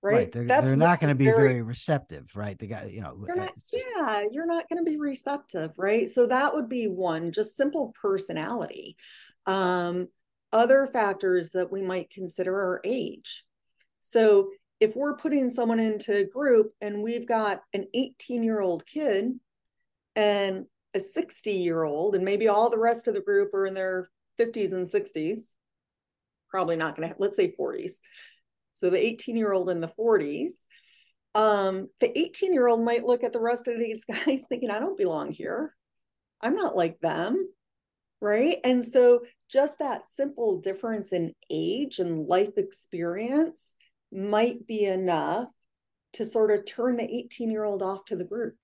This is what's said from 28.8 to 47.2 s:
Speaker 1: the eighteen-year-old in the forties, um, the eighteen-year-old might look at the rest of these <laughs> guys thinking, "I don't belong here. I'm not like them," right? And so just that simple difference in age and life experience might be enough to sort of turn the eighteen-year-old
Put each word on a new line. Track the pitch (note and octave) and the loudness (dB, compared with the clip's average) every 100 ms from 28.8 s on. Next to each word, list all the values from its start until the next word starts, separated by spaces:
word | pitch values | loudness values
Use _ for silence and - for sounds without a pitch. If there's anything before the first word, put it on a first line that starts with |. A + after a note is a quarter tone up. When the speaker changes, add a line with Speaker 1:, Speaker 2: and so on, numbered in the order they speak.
| F3+ | 0
Speaker 1:
the | F3+ A3+ | 2 0
eighteen-year-old | A3+ - A#3 G#3+ F#3+ F3+ | -2 -6 -2 0 0 0
in | E3+ | -2
the | E3 | -4
forties, | - A3+ G#3+ D3 D3 D#4+ - - _ _ _ _ _ _ G#3+ | -2 2 2 2 -4 -6 -8 -20 _ _ _ _ _ _ 2
um, | G#3+ G#3 F#3+ F#3+ F#3+ _ | 4 4 2 -2 -8 _
the | A#3 C4 | 0 2
eighteen-year-old | E4 - F#4+ E4 A#3+ A3+ | -4 -2 0 4 4 4
might | A#3 A#3 | 2 0
look | A#3+ A#3+ | 2 2
at | B3 | 2
the | A#3 | -2
rest | A#3 A#3+ A#3+ | -2 -2 -2
of | A#3 | -4
these | A3+ A3 - | -4 -6 -8
<laughs> | - - | -4 -2
guys | C4+ - | -2 -2
thinking, | B3 A#3+ | -6 -4
"I | G#3 | -4
don't | D#4 G4 | -4 -2
belong | F#3+ D#3+ D3 | -2 -2 -6
here. | D3+ - F#3+ D4+ _ _ _ _ _ _ _ | -8 -6 -6 -8 _ _ _ _ _ _ _
I'm | A3+ F#4 | -4 -2
not | F#4 G3 | -2 0
like | E3+ E3 | 0 0
them," | E3 D#3+ F3+ E4 F#4 _ _ _ _ _ _ _ | -4 -2 -2 -2 -4 _ _ _ _ _ _ _
right? | G#3 G#3+ C#4+ E4+ | 0 2 2 2
And | B3+ B3+ A#3 | 2 2 4
so | C4 B3 A#3+ A#3+ _ _ | 6 8 6 4 _ _
just | C4 C#4+ C#4+ | 2 2 0
that | C#4+ A3+ - | -4 -4 -8
simple | - C#4 C#4 A3+ F#3 | -4 -4 -2 -2 0
difference | F#3+ G3 A#3 A3 G3 | -4 -6 -4 -4 -2
in | F3+ E3 - _ | -2 -2 -6 _
age | D#3 D#3+ A3+ C#4 - | -4 -2 -2 -4 -4
and | F3 D#3+ D3+ | -2 -2 2
life | F3+ G#3 G3+ | 2 2 0
experience | G3 - - F3 E3+ F3+ A#3 C#4 D#4+ - - - _ _ _ | -4 -6 -12 -6 -6 -4 -2 0 -2 -4 -18 -18 _ _ _
might | F#3+ G3+ G#3+ A#3 A#3 - | -8 -2 2 2 -2 -8
be | A3 G3+ | -2 0
enough | F#3 F#3 D#3+ D3 F3+ B3 _ _ _ _ _ _ | 0 0 0 0 -4 -6 _ _ _ _ _ _
to | - | -10
sort | A3 A3+ G#3+ | -4 2 4
of | G#3 G3+ | 2 0
turn | - B3 A#3+ | -4 -2 0
the | |
eighteen-year-old | - A#3+ | -2 -6